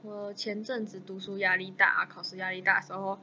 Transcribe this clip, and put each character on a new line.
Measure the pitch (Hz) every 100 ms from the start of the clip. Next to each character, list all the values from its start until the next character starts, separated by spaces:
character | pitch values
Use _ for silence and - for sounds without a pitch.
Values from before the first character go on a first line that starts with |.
我 | 214 208 202 208
前 | 220 208
阵 | 220 247 208
子 | 190
读 | 190 190
书 | 196 196
压 | 190 185
力 | 190
大 | 190 190
啊， | - 180
考 | -
试 | 175 185
压 | 185
力 | 185
大 | 185 185
的 | 185
时 |
候， | 185 196 196